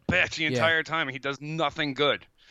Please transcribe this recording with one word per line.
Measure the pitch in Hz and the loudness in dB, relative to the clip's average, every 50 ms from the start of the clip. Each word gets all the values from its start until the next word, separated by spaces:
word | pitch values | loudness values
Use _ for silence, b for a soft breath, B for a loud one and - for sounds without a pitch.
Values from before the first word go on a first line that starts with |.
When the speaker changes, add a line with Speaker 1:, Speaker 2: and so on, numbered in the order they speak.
| - - | 0 0
Speaker 1:
bitch | 175 180 165 - - | 2 2 2 0 0
the | 156 160 | -2 -2
Speaker 2:
Yeah. | 151 | 0
Speaker 1:
entire | 131 120 160 165 165 160 151 | 2 2 2 4 2 2 0
time. | 151 156 165 156 | -2 -2 -2 -2
He | 135 131 139 | -4 -6 -6
does | 127 139 139 - | -4 -6 -6 -4
nothing | 147 151 160 160 156 143 - - 151 147 131 | -8 -8 -4 -2 -2 -2 -2 -2 -4 -4 0
good. | 135 147 143 110 95 - _ _ _ _ - | 2 2 2 2 0 -4 _ _ _ _ -20